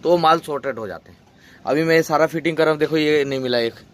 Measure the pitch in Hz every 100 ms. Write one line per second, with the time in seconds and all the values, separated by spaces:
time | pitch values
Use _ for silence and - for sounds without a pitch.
0 | 156 175 160 165 160 139 135 117 98 85
1 | - 87 _ _ - - - 139 165 165
2 | 160 151 156 160 156 156 156 156 147 156
3 | 151 151 139 135 127 123 117 113 -